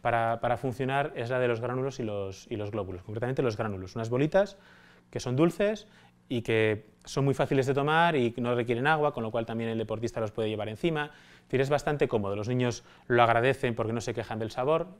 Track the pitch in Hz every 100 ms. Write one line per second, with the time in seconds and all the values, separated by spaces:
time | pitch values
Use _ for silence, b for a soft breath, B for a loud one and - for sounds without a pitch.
0 | 123 117 117 117 120 120 135 113 131 135
1 | 143 - 117 127 123 113 117 127 135 131
2 | 113 101 98 98 - 110 104 107 92 90
3 | 90 107 120 131 131 107 113 95 95 -
4 | 113 123 156 190 202 - B B B B
5 | _ 120 127 127 170 - 208 214 - B
6 | B _ _ 123 110 110 110 107 - _
7 | - - 139 131 143 139 131 135 143 160
8 | 170 156 120 117 120 120 117 117 139 156
9 | 147 131 113 117 117 113 117 113 110 110
10 | 117 120 110 113 110 107 104 107 170 156
11 | 147 B B B B 127 135 147 156 147
12 | 139 117 98 101 107 127 123 113 B B
13 | B 120 117 117 127 131 127 113 110 117
14 | 113 120 110 113 87 - 131 160 175 185